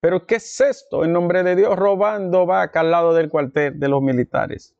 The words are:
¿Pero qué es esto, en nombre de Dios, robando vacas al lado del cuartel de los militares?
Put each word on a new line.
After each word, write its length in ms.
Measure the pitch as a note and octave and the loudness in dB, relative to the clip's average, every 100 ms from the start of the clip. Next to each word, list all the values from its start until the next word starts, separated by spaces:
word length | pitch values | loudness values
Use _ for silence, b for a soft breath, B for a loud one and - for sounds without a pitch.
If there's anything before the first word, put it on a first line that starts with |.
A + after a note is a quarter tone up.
¿Pero 260 | E3+ F3+ - | 0 -2 -2
qué 100 | A3+ | -6
es 240 | - - | -6 -2
esto, 440 | C#4 C4 _ - | 0 0 _ -4
en 80 | D#3+ | 0
nombre 300 | E3+ F3 F3+ | 0 0 0
de 140 | F3+ F3+ | 2 2
Dios, 200 | G3+ F#3+ | 2 2
robando 720 | G3+ G3 G#3 G#3+ F#3 F#3 F3 | 0 2 -2 -2 -2 0 2
vacas 360 | F#3+ F3+ D#3+ | 0 0 0
al 100 | E3 | 2
lado 220 | E3+ E3+ | 2 2
del 140 | E3 D#3 | 2 0
cuartel 500 | D#3+ C#3 D3+ D3 D3+ | -2 -2 -2 -2 -2
de 80 | C#3 | -2
los 120 | C#3 | 0
militares? 760 | C3+ B2 A#2+ - - - - _ | 0 -2 -2 -4 -6 -8 -16 _